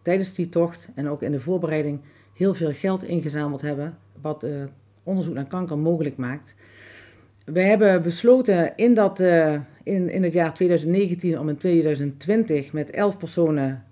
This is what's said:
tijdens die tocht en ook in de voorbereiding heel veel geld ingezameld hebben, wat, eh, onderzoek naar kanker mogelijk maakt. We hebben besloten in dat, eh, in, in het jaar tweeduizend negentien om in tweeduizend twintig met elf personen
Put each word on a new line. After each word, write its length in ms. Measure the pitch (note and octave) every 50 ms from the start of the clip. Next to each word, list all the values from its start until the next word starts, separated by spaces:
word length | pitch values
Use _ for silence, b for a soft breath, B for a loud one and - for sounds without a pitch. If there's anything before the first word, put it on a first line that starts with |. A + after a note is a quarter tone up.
tijdens 320 | - E3+ F3+ G3 F#3+ F#3 -
die 160 | - E3+ E3+
tocht 400 | - E3+ E3+ E3+ E3+ - - - -
en 140 | C3 D3 C#3+
ook 120 | D3 C#3+
in 100 | - C#3
de 80 | D3 C3+
voorbereiding 600 | A#2 E3 F#3 F3 E3 D#3 D#3 D#3 D3 D3 D3 C#3 B B B B B B B
heel 200 | - F3+ G3 F3+
veel 200 | F3+ E3 D3+ C#3
geld 300 | - - F#3+ F#3+ F#3 F#3
ingezameld 580 | - E3+ E3 D#3+ D3+ C#3+ D3+ D3 D3 C#3+ C#3
hebben, 360 | D3 D3 D3 C#3 D3 E3 E3+ - _ _ _ -
wat, 220 | C#3 D#3 D3+ - -
eh, 200 | D3 C#3+ C#3 C#3 C#3 - - _ _ _ _ _
onderzoek 300 | F3+ G3 F#3 D#3+ E3+ -
naar 140 | C#3 C#3
kanker 300 | C#3 F#3 F#3 F3+ E3+ D3+
mogelijk 400 | D3 D#3 E3 E3+ D#3+ D#3 C#3+ -
maakt. 380 | - B2+ B2 C3+ D3+ - - - B B B B B B B B B B B B B B B _ _ _
We 160 | - D#3 F3+
hebben 400 | F#3 G3 G#3+ G3 G#3+ G3 F#3 F3
besloten 760 | D#3+ E3+ E3+ - - A#3+ B3+ C4 B3 A3 F#3+ F3 E3 - -
in 180 | - A3 A#3+ A#3+
dat, 260 | A3 G3+ F#3+ F#3+ -
eh, 340 | F#3 F3+ E3+ E3 D#3+ D#3 D3+ D3 C#3 B B B _
in, 260 | - G3+ F#3 F3+ -
in 140 | - F#3+ F#3
het 100 | E3+ D#3+
jaar 200 | F3 E3 D#3 D#3+
tweeduizend 380 | - F#3 F3 F3 D#3 D3+ D#3+
negentien 480 | F3+ G3 G3+ F3 F3 F3 F#3 F3 D#3+ B2
om 100 | D3 D3+
in 80 | D3
tweeduizend 600 | C#3+ - F#3 E3+ E3 D3+ D#3 D3+ C#3 C#3+ C#3+ C3+ -
twintig 540 | - E3+ G#3+ A3+ A3 - D#3 C#3+ C#3 - -
met 160 | D3+ C#3+ -
elf 280 | - - G3+ G3+ F#3+
personen 640 | G3 E3+ D#3+ - F3 E3+ D#3 D#3 D3 C3+ C3+ C3 B2 - -